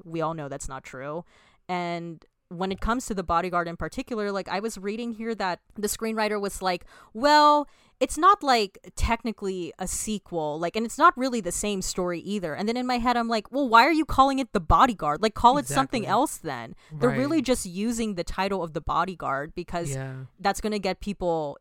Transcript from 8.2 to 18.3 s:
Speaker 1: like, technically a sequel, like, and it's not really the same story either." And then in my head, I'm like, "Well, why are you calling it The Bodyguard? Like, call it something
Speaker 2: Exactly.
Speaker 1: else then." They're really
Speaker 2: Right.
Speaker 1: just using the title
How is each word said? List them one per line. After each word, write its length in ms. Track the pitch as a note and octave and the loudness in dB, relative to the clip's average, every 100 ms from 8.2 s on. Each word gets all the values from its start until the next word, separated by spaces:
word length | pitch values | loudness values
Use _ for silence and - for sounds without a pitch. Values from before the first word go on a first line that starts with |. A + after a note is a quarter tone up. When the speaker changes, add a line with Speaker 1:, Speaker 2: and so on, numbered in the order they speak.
| F4+ G4+ | 6 6
Speaker 1:
like, 360 | C#4+ A#3+ G3+ - - - | 6 4 2 -4 -16 -2
technically 760 | - A#3 A#3 G#3+ G3+ F#3+ E3 - | 0 0 -2 -4 -4 -4 -6 -8
a 80 | F#3 | -6
sequel, 720 | - - G#3+ - E3+ D3+ D3+ | -6 -4 -6 -4 -4 -4 -2
like, 160 | E3+ | -2
and 100 | G#3+ | -2
it's 140 | A3+ - | -4 4
not 180 | E4 D4 | 6 6
really 240 | C4 A#3+ | 2 -2
the 120 | F3 | -4
same 280 | - G#3 G3+ | -4 -4 -4
story 380 | - - F3+ E3+ | -4 -4 -4 -4
either." 340 | - G#3 E3+ | -4 -4 -4
And 140 | C#3+ G#3 | -4 -4
then 80 | A#3+ | -2
in 120 | B3+ | -2
my 100 | B3 | 0
head, 180 | A#3 A#3+ | 0 0
I'm 120 | A#3 | 0
like, 240 | A3+ - | -2 -2
"Well, 160 | C4 C4+ | -2 4
why 160 | A3+ | 6
are 80 | C4+ | 6
you 120 | D#4+ | 4
calling 360 | D4+ - C4+ C4+ | 2 4 4 4
it 120 | C4+ | -2
The 60 | G#3 | -2
Bodyguard? 640 | D#3 E3 B3 G#3 D3+ D3+ | 4 6 6 4 -2 0
Like, 120 | G#3+ | -2
call 240 | - A#3+ C#4+ | 4 6 6
it 100 | C3 | 2
something 340 | C4+ C4+ B3 | 0 0 -2
Speaker 2:
Exactly. 80 | F#3+ | 0
Speaker 1:
else 240 | G#3 D4+ - | 2 0 -2
then." 360 | D#3+ B2+ A#2 - - | -8 -8 -10 -16 -16
They're 180 | D#3 A#3+ | -2 0
really 260 | B3 C#4 D#4+ | 2 0 0
Speaker 2:
Right. 80 | |
Speaker 1:
just 220 | B3 A#3+ F#3+ | 2 0 -2
using 500 | F3 A3 A#3 A3 F3+ | -4 -4 -2 -4 -4
the 80 | |
title 400 | E3+ | -6